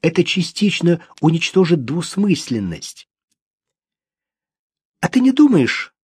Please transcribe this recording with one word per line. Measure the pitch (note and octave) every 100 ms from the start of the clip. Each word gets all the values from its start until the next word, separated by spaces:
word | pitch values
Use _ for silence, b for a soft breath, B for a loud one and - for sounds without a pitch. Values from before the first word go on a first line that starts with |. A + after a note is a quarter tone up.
Это | E3 F#3
частично | F3 - E3 - G#3 - E3+ E3 B B
уничтожит | D#3+ E3 - F#3+ F3 E3+
двусмысленность». | A#2+ D#3+ D3+ F#3+ G3+ F3 - A#2 F#2+ D2+ - - - _ _ _ _ _ _ _ _ _ _ _ _ _ _ _ _ _ _ _
«А | E3
ты | B3+
не | B3+
думаешь | C4 D4 F#3+ A#2+ - - _